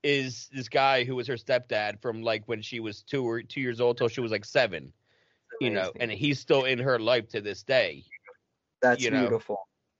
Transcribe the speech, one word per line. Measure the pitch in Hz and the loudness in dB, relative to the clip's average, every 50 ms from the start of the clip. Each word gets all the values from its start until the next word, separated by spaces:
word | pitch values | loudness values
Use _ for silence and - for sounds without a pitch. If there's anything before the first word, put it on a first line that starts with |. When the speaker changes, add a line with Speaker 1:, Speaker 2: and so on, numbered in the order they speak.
| - | 2
Speaker 1:
is | 147 143 139 135 127 120 - - - | 2 2 2 0 -4 -8 -10 -16 -12
this | 135 135 127 117 | -10 -10 -10 0
guy | - 143 135 135 135 127 127 | 2 4 4 6 4 4 2
who | 127 131 | 0 -2
was | 123 120 120 | -4 -4 -4
her | 131 | -6
stepdad | 117 - - 131 123 117 _ 120 107 104 104 104 110 | -8 -2 0 0 0 0 _ -2 -2 -2 -2 -6 -6
from, | - 127 110 113 | -8 -8 -6 -4
like, | 113 117 113 110 110 - | -2 -2 -2 -2 -4 -6
when | 117 107 | -6 -6
she | 107 - 127 117 | -6 -10 -10 -8
was | 110 110 104 - _ | -8 -8 -10 -10 _
two | - - 139 127 117 | -6 -4 -4 -2 -2
or | 113 120 | -4 -4
two | - - - 139 | -6 -8 -8 -6
years | 135 127 117 113 | -6 -6 -2 2
old | 123 120 120 120 | 2 2 2 2
till | 127 117 | 0 0
she | - - | 0 -2
was, | 120 113 | -4 -2
like, | 110 101 101 | -2 -4 -4
seven, | - - 143 123 107 87 80 69 67 - _ _ _ _ _ _ _ _ _ _ _ - - | 0 2 2 2 2 0 -6 -10 -12 -20 _ _ _ _ _ _ _ _ _ _ _ -8 -2
you | - 120 | -2 0
know, | 107 101 92 90 - | 0 0 -2 -2 -2
Speaker 2:
Amazing. | - | -4
Speaker 1:
and | 123 113 | -4 -4
he's | 107 92 143 143 143 131 | -2 -2 0 0 0 -2
still | - - 156 139 127 | 2 4 4 4 4
in | 131 131 120 | 2 0 0
her | 127 139 127 117 | 2 0 0 2
life | 110 113 127 120 104 - | 4 4 4 4 2 -2
to | - 110 | -8 -6
this | 104 104 98 - - | -6 -6 -8 -8 -2
day. | - 131 127 110 90 76 67 - _ - - _ - - _ _ _ _ _ _ _ _ _ | 2 4 4 4 2 -2 -8 -16 _ -20 -20 _ -20 -20 _ _ _ _ _ _ _ _ _
Speaker 2:
That's | - 123 123 120 123 | 4 4 4 4 2
Speaker 1:
You | 117 | 2
know? | 110 131 123 101 117 | 2 2 2 2 2
Speaker 2:
beautiful. | 110 - - 104 98 95 _ _ _ _ _ _ | 0 -2 -4 -8 -8 -8 _ _ _ _ _ _